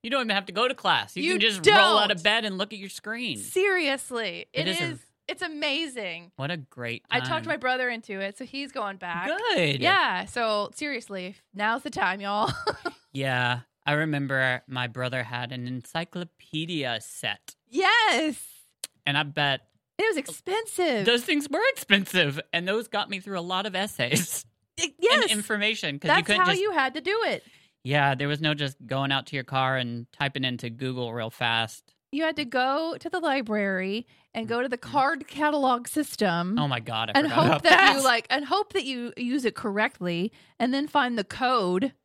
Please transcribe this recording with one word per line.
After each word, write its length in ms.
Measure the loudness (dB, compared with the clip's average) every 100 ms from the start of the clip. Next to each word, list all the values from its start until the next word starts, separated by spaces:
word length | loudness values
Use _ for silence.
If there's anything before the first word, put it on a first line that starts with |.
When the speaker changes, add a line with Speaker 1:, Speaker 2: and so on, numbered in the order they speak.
Speaker 1:
You 80 | -2
don't 120 | -2
even 120 | 0
have 120 | -2 -2
to 60 |
go 140 | 0 0
to 80 |
class. 400 | 2 2 2 0 -2
You 60 |
Speaker 2:
You 100 | 0
Speaker 1:
can 60 | 2
just 240 | 2 6
roll 320 | 8 10 8 6
out 140 | 4
of 60 | 2
Speaker 2:
don't. 80 |
Speaker 1:
bed 200 | 2 2
and 140 | 0 -4
look 140 | -4
at 60 | -6
your 80 | -12
screen. 500 | -12 -10 -6 -6 -6
Speaker 2:
Seriously. 1080 | -2 0 2 2 0 -2 -4 -6 -6 -6 -8
Speaker 1:
It 140 | -4 -2
Speaker 2:
it 20 |
Speaker 1:
is 120 | -2
a 40 | -4
Speaker 2:
is. 40 | -6 _ _ -12
It's 140 | -8
amazing. 880 | -6 -4 -2 -2 -4 -6 -8 -8 -12
Speaker 1:
What 160 | -8 -6
a 60 | -6
great 480 | -10 -10 -8 -8 -2
Speaker 2:
I 120 | -2
talked 240 | 0 -2
Speaker 1:
time. 20 | -2
Speaker 2:
my 100 | -2
brother 320 | 0 0 -2
into 300 | -4 -8 -8
it, 180 | -8 -8
so 80 |
he's 280 | -12 -10 -8
going 240 | -6 -6 -8
back. 320 | -6 -4 -2 -2 0
Speaker 1:
Good. 260 | 2 2 2
Speaker 2:
Yeah. 440 | 4 4 2 0
So 460 | -4 -2 0 0 -4
seriously, 640 | -6 -6 -6 -8 -10 -10 -14 _
now's 300 | -4 -2 -2
the 60 | -4
time, 300 | -2 -2 -2
y'all. 300 | -2 0 0 -2
<laughs> 60 | -4 -4 -6 -10 _
Speaker 1:
Yeah. 460 | -4 0 2 2 -2 -6 _ 0
I 60 |
remember 680 | 0 2 0 0 2 2 0 -4
my 200 | -4 -4
brother 340 | -4 -4 -4
had 300 | -6 -6 -8
an 160 | -8 -8
encyclopedia 1300 | -8 -6 -6 -6 -8 -10 _ -8 -6 -4 -4 -4 -6
set. 540 | -8 -8 -8 -8 -12 -20 _
Speaker 2:
Yes. 760 | 0 2 4 4 2 0 -4 -12 -20 _ -20 -20 _ -2
Speaker 1:
And 100 | -2
I 40 |
bet 400 | -2 0 0 0 _ _ _ -2
Speaker 2:
It 80 | 0
was 80 | 0
expensive. 880 | -4 -10 -4 -4 -4 -2 0 2 2
Speaker 1:
those 160 | 2
things 240 | 2 -2 0
were 120 | 0 0
expensive, 680 | 0 2 2 4 2 2 0 -4
and 140 | -4 -2
those 220 | -4 -2
got 220 | -4 -4
me 100 | -8
through 180 | -8 -8
a 40 |
lot 240 | -4 -4 -2
of 80 |
essays 720 | -4 -4 -2 0 0 -2 -8 -12 _ _ -8
Speaker 2:
It, 80 |
Speaker 1:
and 100 | -8 0
Speaker 2:
yes. 320 | 4 4 4
Speaker 1:
information, 680 | 0 0 0 0 -2 -4 -2
'cause 100 | 2
you 60 |
Speaker 2:
That's 120 | 2 4
Speaker 1:
couldn't 140 | 4
Speaker 2:
how 60 | 4
Speaker 1:
just 100 | 2
Speaker 2:
you 100 | 0
had 220 | 0 0
to 60 | -2
do 220 | -2 0 0
it. 180 | -4 -8 -20 _ _
Speaker 1:
Yeah, 300 | 0 2 2
there 140 | 2 -2
was 120 | -2
no 140 | -2
just 220 | -2 -4 -8 -6
going 240 | -4 -2
out 160 | -2 -4
to 100 | -8
your 80 |
car 320 | -4 0 0 0
and 340 | -4 -8 -10
typing 320 | -4 -4 -2
into 260 | -4 -4 -8
Google 420 | -6 -6 -4 -6
real 180 | -4 -6
fast. 640 | -2 0 0 -2 -6 _ _ -8
Speaker 2:
You 100 | -2
had 120 | -2 -2
to 80 |
go 520 | -2 0 0 0 -2 -6
to 120 | -6
the 80 | -2
library 840 | 0 0 0 -2 0 -2 -2 -4 -8 _ _
and 120 | -8 -4
go 160 | -2
to 60 | -2
the 100 | -4
Speaker 1:
Mm-hmm. 120 | -2
Speaker 2:
card 360 | 2 2 0 -6
catalog 600 | -2 0 4 2 2 0
system 720 | -4 -2 0 2 2 0 0
Speaker 1:
Oh 100 | 0
my 100 | 0
God, 300 | -2 -4 2
I 80 | 2
Speaker 2:
and 100 | 4
Speaker 1:
forgot 80 | 4
Speaker 2:
hope 100 | 4
Speaker 1:
about 160 | 6
Speaker 2:
that 60 | 6
Speaker 1:
that. 260 | 8 8 6
Speaker 2:
you, 80 |
like, 220 | 4 2 2
and 140 | -2
hope 280 | 0 0 0
that 100 | -2
you 280 | -2 -6 -6 -6
use 280 | -2 0
it 100 | 0
correctly, 800 | -2 -4 0 0 0 -2 0 -2 -6 _ -2
and 140 | 0
then 140 | 0 2
find 320 | 2 2 -2
the 60 |
code, 680 | -4 -2 2 2 4 2 0 -4